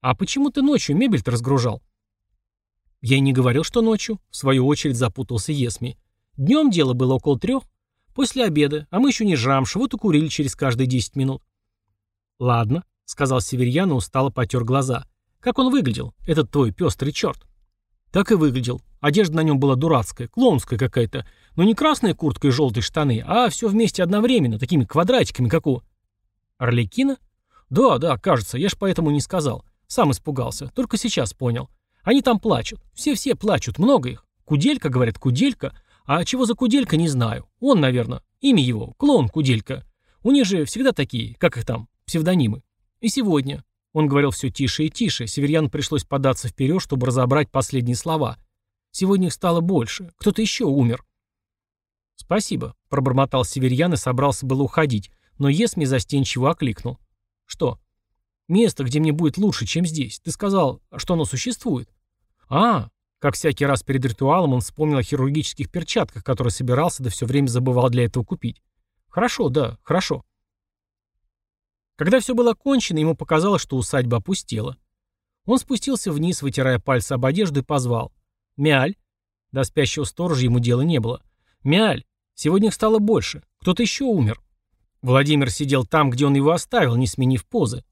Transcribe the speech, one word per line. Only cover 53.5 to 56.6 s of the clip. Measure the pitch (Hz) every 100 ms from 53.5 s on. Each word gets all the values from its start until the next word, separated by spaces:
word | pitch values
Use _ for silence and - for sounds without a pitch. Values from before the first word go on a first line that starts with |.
| - 131 127 170
и | 156
собрался | - 123 139 131 131
было | 131
уходить, | 139 - 151 113 - _ _ _
но | 139
Есми | 151 233 - 139
застенчиво | 131 - 139 135 - 131
окликнул. | 170